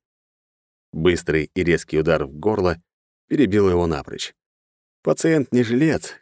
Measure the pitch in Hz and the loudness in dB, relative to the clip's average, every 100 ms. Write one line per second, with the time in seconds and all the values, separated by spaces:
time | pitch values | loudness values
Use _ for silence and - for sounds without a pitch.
0 | _ _ _ _ _ _ _ _ _ 80 | _ _ _ _ _ _ _ _ _ -2
1 | 82 85 - 78 73 - 85 80 - 76 | 0 0 0 -2 -2 -2 0 0 0 -2
2 | 78 80 71 76 95 107 90 82 _ _ | 0 0 -2 -6 -4 0 0 -2 _ _
3 | _ _ - 147 113 104 98 87 87 73 | _ _ -4 0 2 2 2 2 0 -4
4 | - - - - _ _ _ _ _ _ | -8 -12 -12 -14 _ _ _ _ _ _
5 | - 151 165 160 127 120 113 120 160 110 | -2 0 2 0 0 0 2 2 2 0
6 | - - | -6 -10